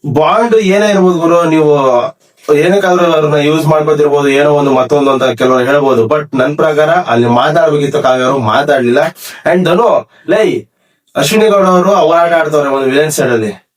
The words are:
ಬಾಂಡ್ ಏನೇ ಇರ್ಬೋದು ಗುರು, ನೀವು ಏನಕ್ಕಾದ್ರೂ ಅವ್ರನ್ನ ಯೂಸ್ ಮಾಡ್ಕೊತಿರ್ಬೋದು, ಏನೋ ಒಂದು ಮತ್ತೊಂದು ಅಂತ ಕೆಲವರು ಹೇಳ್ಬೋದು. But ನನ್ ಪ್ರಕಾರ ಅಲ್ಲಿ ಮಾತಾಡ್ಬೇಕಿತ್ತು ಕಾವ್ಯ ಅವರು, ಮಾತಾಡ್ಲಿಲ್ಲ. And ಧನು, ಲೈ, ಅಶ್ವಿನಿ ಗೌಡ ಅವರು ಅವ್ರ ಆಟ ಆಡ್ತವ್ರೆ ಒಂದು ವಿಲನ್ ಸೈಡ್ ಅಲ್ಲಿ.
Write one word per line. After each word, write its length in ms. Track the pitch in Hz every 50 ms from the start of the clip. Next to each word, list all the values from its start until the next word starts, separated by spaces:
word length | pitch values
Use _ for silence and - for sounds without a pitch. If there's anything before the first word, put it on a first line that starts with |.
| -
ಬಾಂಡ್ 500 | 151 120 143 160 - 202 226 240 233 220
ಏನೇ 340 | 220 202 185 190 208 214 214
ಇರ್ಬೋದು 280 | 202 190 180 185 180 160
ಗುರು, 260 | 165 165 170 170 170
ನೀವು 380 | 156 160 160 151 151 147 143 135 131 123 120 - 131 - _ _ _ _ _ - - 151
ಏನಕ್ಕಾದ್ರೂ 580 | 143 156 180 190 202 196 180 180 180 175 170
ಅವ್ರನ್ನ 220 | 160 156 151 151 147
ಯೂಸ್ 320 | 147 143 147 156 156 147
ಮಾಡ್ಕೊತಿರ್ಬೋದು, 600 | 151 156 156 151 156 151 147 147 147 143 143 143 139
ಏನೋ 220 | 139 139 147 147
ಒಂದು 220 | 147 147 143 139
ಮತ್ತೊಂದು 380 | 131 131 127 - 147 147 139 139
ಅಂತ 140 | 131 127 131
ಕೆಲವರು 400 | 127 117 117 131 127 127 127 123
ಹೇಳ್ಬೋದು. 440 | 131 143 147 139 131 - 113 113 110
But 300 | 151 151 147 - - 127
ನನ್ 180 | 127 143 147
ಪ್ರಕಾರ 340 | 151 151 160 151 147 151 160
ಅಲ್ಲಿ 360 | 165 180 180 - 117 120 120
ಮಾತಾಡ್ಬೇಕಿತ್ತು 760 | 117 120 123 135 156 156 170 160 156 147 147 143 131 - -
ಕಾವ್ಯ 220 | 135 131 127 127 127
ಅವರು, 140 | 127 139 139
ಮಾತಾಡ್ಲಿಲ್ಲ. 600 | 117 107 107 131 147 156 143 135 123 120 123 139 156 - - - - - - - - 151
And 120 | 175 185 180
ಧನು, 460 | 165 175 190 233 214 - - - _ _ _ _ 156
ಲೈ, 340 | 185 220 220 156 127 - - _ _ _ _ _ _ _ _ _ _
ಅಶ್ವಿನಿ 320 | - - - 214 220 220 220
ಗೌಡ 180 | 202 202 190
ಅವರು 260 | 190 185 180 180 196
ಅವ್ರ 240 | 202 185 160 160 165
ಆಟ 160 | 170 170 170
ಆಡ್ತವ್ರೆ 380 | 170 165 160 156 151 147 143 139
ಒಂದು 200 | 135 139 135 131
ವಿಲನ್ 200 | 131 147 156 156
ಸೈಡ್ 220 | 151 - 135 123
ಅಲ್ಲಿ. 360 | 120 113 107 104 98 - _ _ _